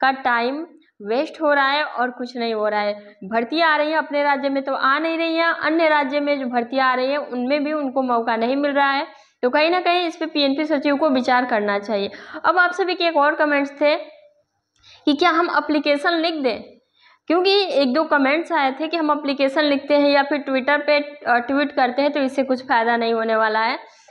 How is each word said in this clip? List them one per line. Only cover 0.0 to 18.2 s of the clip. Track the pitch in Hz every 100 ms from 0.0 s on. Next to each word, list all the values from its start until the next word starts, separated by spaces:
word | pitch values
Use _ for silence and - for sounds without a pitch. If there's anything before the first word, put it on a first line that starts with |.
का | 262 262
टाइम | 262 240 240 285 339 - _ -
वेस्ट | 202 233 311 -
हो | 311
रहा | 285 269
है | 285
और | 302 - 247
कुछ | 247 247 247
नहीं | 233
हो | 220 208
रहा | 208
है। | 208 208 - -
भर्ती | 190 226 240 311
आ | 330 302
रही | 302
है | 311
अपने | 302 285
राज्य | 285 277 269
में | 269
तो | 269
आ | 269 269 277
नहीं | 320 330
रही | 330 330
है, | 330 330
अन्य | 294 320 320
राज्य | 302 277 294
में | 285 285
जो | 262
भर्ती | 240 233 262
आ | 262
रही | 254 254
है | 285
उनमें | 269 247 247 294
भी | 285
उनको | 311 285 262
मौका | 262 233 233 226
नहीं | 226 277
मिल | 285
रहा | 277 277
है। | 277 320 - _ _
तो | 247
कहीं | 294 311
ना | 359
कहीं | 349 349 349
इस | 330
पे | 320
पीएनपी | 320 277 277 311
सचिव | 302 294 285
को | 311
विचार | 262 247 247 262
करना | 233 208 202
चाहिए। | 208 208 196 - - 311 311
अब | 339
आप | 359
सभी | 349 359 370
के | 339
एक | 311
और | 285 320
कमेंट्स | 302 285 277 -
थे | 294 320
कि | - - - _ _ _ _ _ _ - -
क्या | 294 349
हम | 320 349 -
एप्लीकेशन | 294 302 294 285 330
लिख | 339 320 320
दें, | 262 208 - - _ _ _ _ -
क्योंकि | 330 370 403 381
एक | 269 277
दो | 262 311
कमेंट्स | 294